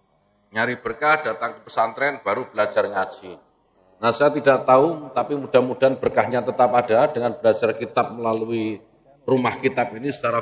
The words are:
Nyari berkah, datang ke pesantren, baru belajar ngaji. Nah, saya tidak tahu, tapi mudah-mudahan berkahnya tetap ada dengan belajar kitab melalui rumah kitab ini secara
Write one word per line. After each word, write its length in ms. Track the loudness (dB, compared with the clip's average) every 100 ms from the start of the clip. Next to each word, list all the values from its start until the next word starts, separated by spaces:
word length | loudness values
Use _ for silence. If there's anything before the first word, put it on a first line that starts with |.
| _ _ _ _ _
Nyari 240 | -4 -4 -4
berkah, 400 | -8 -2 0 0
datang 360 | -2 -6 -8 -10
ke 120 | -8
pesantren, 520 | -2 -2 0 -4 -2
baru 280 | -4 -4 -4
belajar 360 | -2 0 0
ngaji. 520 | -2 -2 -4 -8 -18 -20 _ _ _ _ _ -2
Nah, 160 | -2
saya 160 | 4 2
tidak 360 | 4 2 2
tahu, 440 | 6 6 6 0 -6
tapi 240 | -6 -4
mudah-mudahan 640 | -6 2 2 2 2 2 2
berkahnya 480 | 0 0 0 -2
tetap 240 | -2 2 2
ada 400 | 2 2 2 2
dengan 240 | 0 -4
belajar 400 | 2 2 2 0
kitab 400 | -2 -4 -2 -2
melalui 640 | -2 -2 -2 -2 -4 -4 -8 _ _ _ _
rumah 320 | -2 0 0 -2
kitab 320 | -4 -2 -4 -4
ini 160 | -8
secara 240 | -4 -2 -2